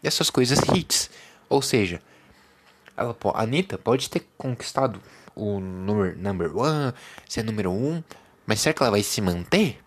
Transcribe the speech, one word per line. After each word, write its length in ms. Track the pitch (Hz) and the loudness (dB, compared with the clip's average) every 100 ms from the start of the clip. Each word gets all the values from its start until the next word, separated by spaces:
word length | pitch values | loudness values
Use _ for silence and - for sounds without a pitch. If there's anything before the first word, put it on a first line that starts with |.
essas 280 | 135 - - | -2 0 0
coisas 280 | - 123 139 - | 2 4 4 4
hits. 360 | - - - - - - - _ | 2 2 -2 -2 -10 -20 -20 _
Ou 140 | 139 | 0
seja, 400 | 131 123 95 87 _ - _ _ _ _ _ _ - - | 2 2 0 -4 _ -20 _ _ _ _ _ _ -20 -6
ela 180 | 120 | -6
po-, 160 | 117 101 | -2 -2
a 120 | - | -2
Anitta 360 | 110 143 190 95 | 0 -2 -2 -4
pode 320 | - 127 - | 0 0 0
ter 180 | 180 - _ | -6 -8 _
conquistado 640 | 135 120 - - 135 98 - - - | -8 -8 -4 0 0 -2 -14 -20 -20
o 260 | - 104 101 | -6 -4 -4
número, 580 | 95 92 95 104 95 - | -6 -6 -2 0 0 -2
number 380 | 95 92 85 85 | -6 -2 -2 0
one, 360 | 139 156 139 120 - - - | 0 0 -2 -4 -14 -20 -10
ser 140 | - | -6
número 260 | 110 107 95 | -4 -2 -2
um, 320 | 95 135 165 165 - - _ | 0 -2 -4 -8 -20 -20 _
mas 160 | - 110 | -2 2
será 140 | - | 2
que 80 | 156 | 4
ela 80 | 127 | 4
vai 120 | 104 | 4
se 180 | 104 - | 2 0
manter 580 | 98 87 87 185 196 107 | 0 0 2 2 2 0